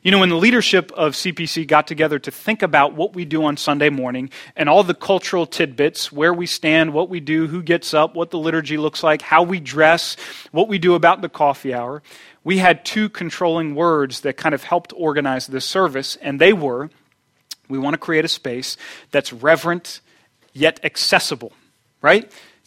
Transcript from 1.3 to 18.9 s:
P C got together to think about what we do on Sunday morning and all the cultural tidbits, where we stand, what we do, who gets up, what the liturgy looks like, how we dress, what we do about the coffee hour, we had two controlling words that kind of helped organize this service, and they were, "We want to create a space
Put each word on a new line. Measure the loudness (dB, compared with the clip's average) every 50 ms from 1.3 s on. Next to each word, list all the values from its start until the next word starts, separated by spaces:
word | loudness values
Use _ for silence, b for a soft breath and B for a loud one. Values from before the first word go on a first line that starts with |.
| -6
P | -6 -8
C | -6 -6 -8 0
got | 2 2 2 2
together | 0 -2 -2 0 0 0 -4
to | -6 -10
think | -14 -8 -4 -4 -2 -2
about | -2 2 4 4 4 2 0
what | -4 -4 -4 -4
we | -8 -8
do | -4 -2 0 0
on | -2 -2
Sunday | -2 -2 -2 0 2 2 0
morning | 0 0 -4 -6 -6 -8 -8 -10 B B B B B
and | -2 2 4
all | 6 6 4
the | 4 -2
cultural | -4 0 0 0 0 0 -2 -2 -2 -2
tidbits, | -2 -2 -2 -2 -2 0 0 0 0 0 -4 -10 -8
where | -2 0 2 2 2
we | 0 -4
stand, | -6 -6 -4 0 2 4 4 2 2 0
what | -2 -2 -2
we | -6 -8
do, | -4 -2 -2 -2 -2
who | -2 -4 -6
gets | 0 0 0 0 0 0 2
up, | 2 2 2 0
what | -6 -6 -6
the | -6 -4
liturgy | -2 -2 -2 -2 -4 -4 -4
looks | -2 -2 -4 -4 0 0
like, | 0 0 0
how | 0 2 4 4 4
we | 2 -2 -6
dress, | -8 -6 2 4 4 6 4 2 0 -8 -10 B B B B B B B
what | 0 0 0 0
we | 0 0
do | 2 2 2
about | 4 4 4 2 2
the | -4 -10
coffee | -2 0 0 0 0 -2 -6 -8 -6
hour, | -6 -6 -8 -10 -14 B B B B B B B B B
we | -2 0 4
had | 4 4 4 2 -2
two | -6 -4 -2 -2 -2
controlling | -4 -8 -10 -10 -6 -2 -2 0 0 -2 -4 -4 -2
words | 0 2 2 2 2 0 -2 -6 -6
that | -6 -6 -6
kind | -2 -2 -2 -2
of | -2 -2
helped | -2 -2 -2 -2 -6 -10
organize | -4 -4 -2 -2 0 -2 -2 -4 -4 -6
this | -8 -8 -8 -8
service, | -2 0 0 0 0 0 -4 -8 -8 -10 -10
and | -8 -8 2 6
they | 6 6 6
were, | 4 -2 -4 -4 -6 -8 -12 _ _ _ _ _ _ _ _ _ _ _ _ -20 -20 _
"We | -8 -6
want | -4 -2 -4 -4
to |
create | -4 -4 0 0 0 0
a | 0
space | -4 -6 -6 -8 -8 -8 -8 -10 -12 B B B